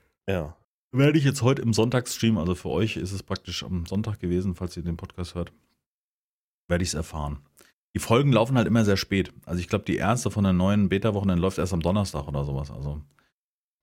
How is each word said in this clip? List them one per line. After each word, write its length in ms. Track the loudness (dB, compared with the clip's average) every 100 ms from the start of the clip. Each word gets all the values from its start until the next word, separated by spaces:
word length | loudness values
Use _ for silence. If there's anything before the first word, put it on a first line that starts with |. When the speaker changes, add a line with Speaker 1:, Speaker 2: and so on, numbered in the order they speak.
| _ _ -4
Speaker 1:
Ja. 280 | -2 -4 -10 _ _ _
Speaker 2:
Werde 260 | 2 4 6
ich 60 |
jetzt 180 | 2 2
heute 200 | 2 2
im 120 | 2
Sonntagsstream, 640 | 2 4 2 -2 0 2 2
also 180 | 0 -2
für 140 | -2
euch 280 | 0 0 -2
ist 140 | -6
es 120 | -8
praktisch 400 | -8 -8 -8 -10
am 220 | -6 -6 -4
Sonntag 340 | -4 -4 -6
gewesen, 360 | -2 -2 -2 -4
falls 200 | -6 -6
ihr 60 |
den 140 | -6 -6
Podcast 380 | -10 -12 -10 -8
hört, 160 | -10 -12 _ _ _ _ _ _ _ _ _ _ -4
werde 160 | -2
ich's 100 | 0 -4
erfahren. 440 | -6 -6 -6 -8 -12 _ -20 _ _ -8
Die 40 |
Folgen 320 | 2 2 4
laufen 240 | 4 4 2
halt 100 | 4
immer 160 | 4 4
sehr 120 | 2
spät. 340 | 2 0 0 -6 -8
Also 140 | -6
ich 80 | -2
glaub, 160 | -4 -2
die 100 | -2
erste 340 | 0 0 -2
von 120 | 0
der 100 | 2
neuen 360 | 4 2 2 2
Beta-Wochenende 520 | 2 0 0 0 2
läuft 160 | 0 0
erst 160 | -2
am 80 | 0
Donnerstag 460 | 2 2 0 -4 -6
oder 160 | -4
sowas. 260 | -4 -4 -6
Also 300 | -8 -8 -8 -12 _ _ _ _ _ _ _